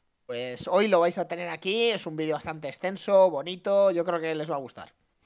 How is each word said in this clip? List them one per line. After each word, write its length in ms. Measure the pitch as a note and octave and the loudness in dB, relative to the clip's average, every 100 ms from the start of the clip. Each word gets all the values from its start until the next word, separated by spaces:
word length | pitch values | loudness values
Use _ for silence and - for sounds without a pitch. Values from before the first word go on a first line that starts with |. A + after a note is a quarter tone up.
| _ _ - | _ _ -10
pues 440 | A#2+ B2 B2 - | -8 -8 -8 0
hoy 180 | F#3 G#3+ | 2 4
lo 140 | F3+ | 4
vais 160 | F3 F3+ | 4 0
a 100 | E3+ | -6
tener 220 | E3+ F3 | -8 -8
aquí, 400 | D#3+ F#3+ A3 A#3 | -6 -4 0 0
es 160 | G3+ E3+ | 0 -6
un 100 | D#3 | -6
vídeo 200 | D#3 D3 | -4 -4
bastante 340 | E3+ D#3 C#3+ | -6 -10 -10
extenso, 600 | - F3+ G3 - G3 F#3 | -6 -6 -6 4 6 6
bonito, 640 | C#3+ D#3+ F#3 G3 G3+ G3 | 4 -6 -6 0 4 4
yo 140 | E3+ F3 | 2 0
creo 160 | E3+ | -2
que 140 | D#3+ D#3 | -2 -4
les 140 | D3+ | -4
va 60 | C#3+ | -6
a 40 | |
gustar. 340 | B2+ - E2 _ _ _ | -8 -14 -18 _ _ _